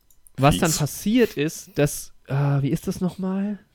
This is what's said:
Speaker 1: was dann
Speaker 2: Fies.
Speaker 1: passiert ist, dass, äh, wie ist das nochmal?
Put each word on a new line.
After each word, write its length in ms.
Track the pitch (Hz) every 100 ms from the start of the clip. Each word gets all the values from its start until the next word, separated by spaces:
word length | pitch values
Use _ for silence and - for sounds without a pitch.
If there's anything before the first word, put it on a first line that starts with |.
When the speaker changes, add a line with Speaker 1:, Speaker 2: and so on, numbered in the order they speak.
| _ - - -
Speaker 1:
was 180 | 139 175
dann 140 | 170
Speaker 2:
Fies. 80 | -
Speaker 1:
passiert 580 | 147 - 202 247 220 -
ist, 400 | 151 - - -
dass, 360 | 147 - - - -
äh, 360 | 139 143 139
wie 80 | 139
ist 180 | 165 -
das 140 | -
nochmal? 560 | 180 - 185 190 202 196 _